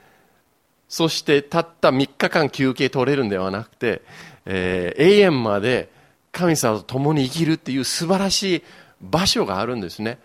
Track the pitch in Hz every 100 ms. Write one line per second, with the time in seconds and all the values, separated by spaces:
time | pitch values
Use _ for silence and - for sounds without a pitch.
0 | _ _ _ _ _ _ _ _ - -
1 | 165 - - 143 143 170 165 - 165 131
2 | 139 - 180 180 139 - 135 127 131 139
3 | 123 139 110 95 95 98 120 - 117 92
4 | - - - - - 95 90 92 87 -
5 | 165 208 190 135 113 101 113 117 - _
6 | _ _ _ - 175 151 120 107 - 131
7 | 143 156 131 165 156 160 - 135 123 -
8 | 170 190 196 - 196 165 - - - -
9 | 92 156 190 247 120 92 117 123 87 -
10 | 110 127